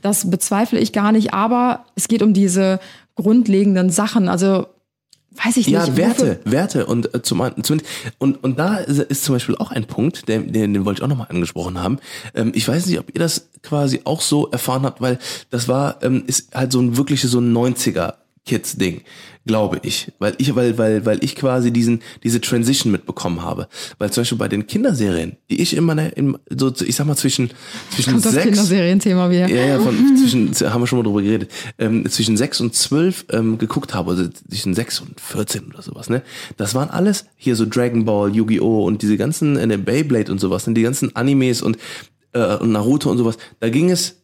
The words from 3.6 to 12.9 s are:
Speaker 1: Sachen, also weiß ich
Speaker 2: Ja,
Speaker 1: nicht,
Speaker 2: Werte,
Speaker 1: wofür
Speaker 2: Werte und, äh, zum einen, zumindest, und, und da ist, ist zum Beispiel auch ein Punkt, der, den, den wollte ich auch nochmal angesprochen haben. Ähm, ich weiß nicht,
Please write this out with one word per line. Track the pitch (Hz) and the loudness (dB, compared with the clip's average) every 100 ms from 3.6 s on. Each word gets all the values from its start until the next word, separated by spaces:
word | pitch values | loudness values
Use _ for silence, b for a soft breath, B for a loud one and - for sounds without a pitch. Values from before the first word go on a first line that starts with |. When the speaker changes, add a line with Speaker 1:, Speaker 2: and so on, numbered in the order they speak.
| 208 185 185 | 4 4 2
Speaker 1:
Sachen, | 170 214 233 180 | 2 2 2 2
also | 180 196 190 - _ _ _ _ _ _ - | 2 2 2 -2 _ _ _ _ _ _ -4
weiß | 226 247 | 0 2
ich | 170 | 2
Speaker 2:
Ja, | 196 | 2
Speaker 1:
nicht, | 170 131 | 4 2
Speaker 2:
Werte, | 233 233 135 87 | 2 4 0 0
Speaker 1:
wofür | 104 | 0
Speaker 2:
Werte | 131 196 139 - | 0 2 -2 0
und, | 120 - | -2 -2
äh, | 120 | -4
zum | - 117 | -2 0
einen, | 127 - | -2 -2
zumindest, | 104 151 B B 120 - | -2 -2 B B -12 -2
und, | 139 135 | -2 0
und | 135 127 | -2 -2
da | 170 208 | -2 -2
ist, | 156 143 | 0 0
ist | - - | 0 -2
zum | - 127 | 0 -2
Beispiel | - - | 0 -4
auch | 214 | -4
ein | - | -4
Punkt, | 107 - 135 - - | -6 -2 -2 -2 -4
der, | 110 | -4
den, | - 110 104 | -2 -2 0
den | 101 | 0
wollte | 98 95 | 0 -2
ich | |
auch | 131 | -2
nochmal | 139 110 | -2 -4
angesprochen | 90 85 - 87 90 | -4 -4 -4 -6 -4
haben. | 90 139 B B B | -4 -4 B B B
Ähm, | - 113 - | -4 -2 -2
ich | - | -2
weiß | 143 | -2
nicht, | 180 | -2